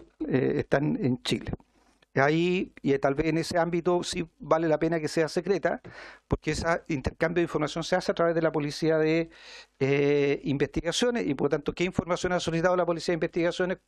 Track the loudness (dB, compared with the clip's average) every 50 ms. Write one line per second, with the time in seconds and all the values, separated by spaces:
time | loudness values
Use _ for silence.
0 | -20 _ _ -10 -4 0 0 2 2 2 0 -2 -2 0 2 2 2 2 -2 0
1 | 0 -2 -2 -2 -2 -4 -4 -4 -4 -8 -10 -10 _ _ _ _ _ _ _ _
2 | _ _ 0 2 2 2 2 2 0 0 0 -2 -2 -6 -8 -4 0 0 2 2
3 | 2 2 2 2 0 0 0 0 0 0 0 0 0 0 0 -2 0 0 0 0
4 | -2 -4 -6 -6 -8 -8 _ -6 0 0 2 2 2 2 2 2 2 0 0 0
5 | -2 -2 0 0 0 0 0 -2 -2 0 -2 0 0 -2 -2 -4 -10 -16 -20 -18
6 | -20 -20 -20 -10 _ -4 -4 -2 -2 -4 -4 -2 0 -2 -2 -2 -2 -4 -4 -4
7 | -4 -4 -4 -2 -2 0 0 0 0 0 0 -2 -2 -2 -2 -4 -2 0 0 0
8 | 0 0 0 2 2 2 2 2 2 0 0 0 -2 -2 -4 0 2 2 4 4
9 | 4 4 2 2 0 -2 -8 -20 -20 -20 -20 -20 -20 _ _ -2 2 2 4 4
10 | 4 4 4 4 4 2 0 0 -2 -2 0 0 0 0 -2 -4 -4 -2 0 0
11 | 0 0 0 0 -2 -2 -2 0 0 0 0 0 -2 -4 -2 -2 -2 -2 -2 -2
12 | -2 -2 -2 -2 -2 -2 -2 -2 -2 -2 -2 0 2 2 2 2 2 0 -2 -2
13 | -2 -2 -2 -2 -2 -2 -2 0 0 0 0 -2 -2 -2 -4 -6 _